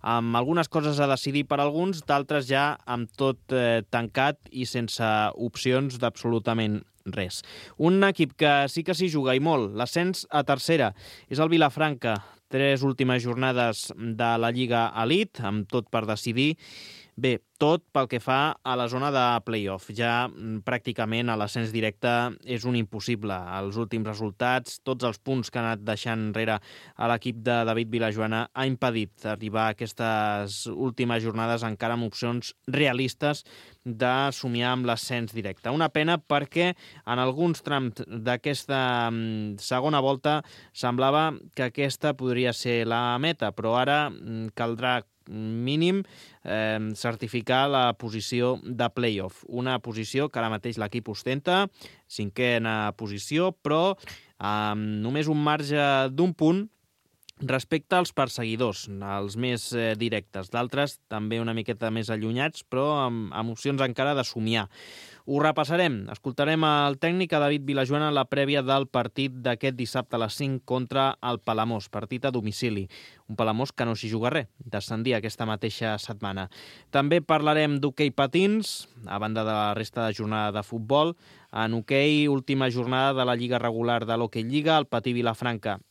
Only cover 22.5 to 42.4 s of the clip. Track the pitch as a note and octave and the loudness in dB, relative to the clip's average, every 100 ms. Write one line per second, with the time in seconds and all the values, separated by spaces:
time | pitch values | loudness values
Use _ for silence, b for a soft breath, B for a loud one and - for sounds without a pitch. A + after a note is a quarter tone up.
22.5 | A#2+ A#2+ B2 A2 A2 G2+ A#2 G#2 F#2 F2+ | -4 0 0 0 -4 -4 -4 -2 -6 -6
23.5 | F#2+ G2 G#2 A2+ A#2 A2 G#2 A2 G2 B2 | -6 -4 -4 -4 -4 -4 -4 -6 0 2
24.5 | B2+ A#2+ - - C3 D3+ C3+ - C3+ A2+ | 2 -2 -10 -4 -2 -2 -2 -2 -2 -2
25.5 | B2 A#2 A2+ G#2 G#2+ B2 A2+ A2 G#2 A2 | -4 -2 -2 -4 -4 -2 -2 -2 -2 0
26.5 | G#2+ B B B - A#2 A#2 B2+ A2+ A2+ | -2 B B B -4 0 0 -2 -4 0
27.5 | A#2+ A2+ A2+ A#2 A#2 A2+ G#2+ A2 A2 A#2 | 2 2 0 0 0 0 0 -2 -2 -4
28.5 | - C3+ B2 C3 A2+ G#2 _ A2 G#2 G#2+ | -2 -2 0 0 0 -4 _ -6 -6 -4
29.5 | A2 A2 G#2+ A2+ - A#2 G#2+ G#2+ G#2 G2+ | 0 0 0 -8 -4 0 0 0 -2 -4
30.5 | G2 A#2+ F2 C3 A#2+ B2 A#2 A2+ A2 A2+ | -6 -8 -4 -4 -2 0 0 0 -2 -2
31.5 | A#2 A2+ G#2 A#2 A#2+ A#2 - A#2+ A#2+ - | 0 -2 -4 -2 -2 -4 -4 -4 -4 -6
32.5 | - - C3+ D3 B2+ C3 - D3 D3 - | -14 -6 0 2 2 -2 -2 -2 -2 -8
33.5 | B B B B2+ A2+ B2 C3 C#3 C3 C3+ | B B B -10 -2 0 2 0 -2 -4
34.5 | A#2+ B2 B2+ B2 A#2 - B2 A2+ A2+ G2+ | -2 0 0 0 -2 -2 -4 -4 -6 -8
35.5 | F#2+ A#2 C#3+ D#3+ D#3+ D#3 E3+ - C#3+ C#3+ | -6 -4 0 2 2 2 0 2 0 0
36.5 | E3 F3 F3+ B B - B2 B2+ C3 F3 | 0 0 0 B B -4 0 0 2 0
37.5 | D#3+ - C#3+ C3 - - A2+ A2+ B2 D3+ | 0 -2 -2 -2 -6 -10 -6 -2 -2 -2
38.5 | C#3+ - C3+ B2+ B2 A#2 A2+ A2+ A2 G#2+ | -4 -2 0 2 2 0 -2 -4 -4 -6
39.5 | G2+ - B2+ C#3+ D3+ C3+ C3+ D3+ D3+ - | -8 -4 0 2 2 2 2 2 0 -2
40.5 | B B - B2 B2 C3 D3 D#3+ C#3 - | B B -4 -2 2 4 4 2 -2 -12
41.5 | - B2+ A#2 C#3 - D#3 C3+ B2+ B2 | -4 -4 -2 -2 0 -2 -2 -2 0